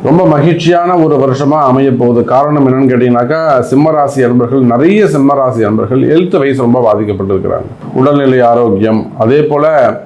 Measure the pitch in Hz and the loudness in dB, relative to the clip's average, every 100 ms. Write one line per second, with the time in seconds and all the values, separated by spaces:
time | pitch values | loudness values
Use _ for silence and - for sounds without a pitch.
0 | 123 165 180 151 160 170 160 175 175 180 | 0 2 2 2 0 0 0 0 2 0
1 | 156 151 135 127 143 151 139 131 135 120 | 2 2 0 0 0 0 2 2 0 0
2 | 123 120 113 123 147 151 135 131 135 123 | 0 0 0 0 0 0 0 2 0 2
3 | 123 120 123 160 160 135 120 131 156 156 | 0 0 -2 -2 0 0 0 0 2 0
4 | 143 135 120 120 120 135 123 117 160 208 | -2 0 0 0 0 0 0 2 2 2
5 | 196 139 139 143 131 113 104 110 107 131 | 0 0 0 0 -2 -2 -2 -2 -2 -2
6 | 123 156 185 190 139 135 120 127 117 104 | 0 0 0 -2 -2 -2 0 0 0 0
7 | 104 95 98 95 95 85 - - - - | -2 -4 -2 -2 -2 -6 -8 -14 -8 -2
8 | 139 143 139 127 120 117 120 95 110 110 | 0 2 2 2 2 2 0 0 0 -2
9 | 107 - 113 139 147 147 151 156 127 - | -4 -4 0 0 0 0 0 2 0 -2